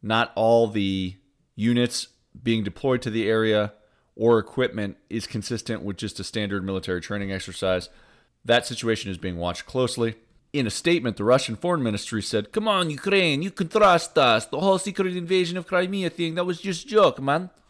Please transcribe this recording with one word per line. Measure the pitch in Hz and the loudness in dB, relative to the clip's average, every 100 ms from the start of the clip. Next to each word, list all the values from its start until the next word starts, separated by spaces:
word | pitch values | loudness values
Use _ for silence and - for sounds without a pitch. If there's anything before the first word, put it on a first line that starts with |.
not | 101 110 117 | 0 0 0
all | - 110 117 113 | 2 4 6 4
the | 107 98 95 92 92 _ _ _ - | 2 0 0 -4 -8 _ _ _ -2
units | 107 120 123 - - _ _ - | 0 2 2 -2 -10 _ _ -10
being | 120 113 | -2 -2
deployed | 101 - 135 127 | -2 -4 -2 0
to | 123 | -2
the | 110 107 | -2 0
area | 110 110 107 104 - _ _ _ | 2 2 2 0 -6 _ _ _
or | - 113 117 | 0 4 4
equipment | - - 127 104 104 - _ | 2 -2 -2 -2 -8 -8 _
is | 113 - | -8 -6
consistent | 113 104 117 - 110 | -8 -6 -6 -6 -8
with | 92 95 | -6 -8
just | 107 - | -8 -8
a | |
standard | 98 113 104 98 | -8 -6 -4 -4
military | 95 95 - 90 | -4 -6 -4 -6
training | 85 104 98 | -4 -8 -6
exercise. | 95 - 92 95 92 - - _ _ _ _ | -6 -8 -4 0 0 -2 -18 _ _ _ _
That | - 117 123 | 2 2 2
situation | 120 117 110 101 | -6 -2 -2 -4
is | 92 | -8
being | 92 87 | -6 -4
watched | 87 85 - | -4 -6 -6
closely. | 131 123 117 113 110 _ _ _ | -2 -2 0 -4 -4 _ _ _
In | 147 120 | -2 -2
a | |
statement, | - - 170 127 104 | -2 0 0 0 -2
the | |
Russian | 104 127 - 110 | 2 4 2 -6
Foreign | 175 175 | -2 0
Ministry | 120 101 - 113 | 0 -2 -4 -6
said, | 98 113 101 | -2 -2 -2
Come | - 220 | -4 0
on, | 196 175 | 0 0
Ukraine, | 143 196 196 175 143 | -4 0 2 2 0
you | 185 | -4
can | - 165 | -4 -2
trust | 220 208 175 - - | 4 6 6 4 4
us. | 131 110 - | 6 4 2
The | 165 | -2
whole | 190 190 | 2 2
secret | 196 190 190 180 | 0 -2 -2 -2
invasion | 170 185 175 180 | 0 0 0 -2
of | 170 | -2
Crimea | 185 185 196 180 | 0 0 -2 -4
thing, | 165 170 165 | -2 -4 -2
that | 180 | -4
was | 170 | -4
just | 190 175 | -4 -6
a | 277 | 0
joke, | 214 190 - | 4 4 4
man. | 135 151 180 _ | 0 -2 -2 _